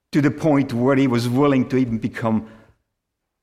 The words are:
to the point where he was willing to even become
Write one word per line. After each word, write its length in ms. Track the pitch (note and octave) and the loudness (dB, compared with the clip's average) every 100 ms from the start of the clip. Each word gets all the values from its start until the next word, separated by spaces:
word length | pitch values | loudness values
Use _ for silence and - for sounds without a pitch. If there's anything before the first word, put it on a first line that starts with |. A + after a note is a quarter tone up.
| _ | _
to 100 | - | 0
the 100 | C#3+ | 0
point 420 | - D#3+ C#3+ C3+ | 0 0 2 0
where 220 | A#2 B2+ C3+ | 0 0 2
he 120 | C3+ | 2
was 200 | A#2+ A#2+ | 0 0
willing 400 | B2 D3 C3+ B2 | 2 2 2 0
to 80 | C3 | 0
even 200 | B2 A2 | -2 -2
become 520 | A2 - A2+ A2 G#2+ - - _ _ _ _ _ _ _ | -6 -6 -2 -2 -4 -14 -20 _ _ _ _ _ _ _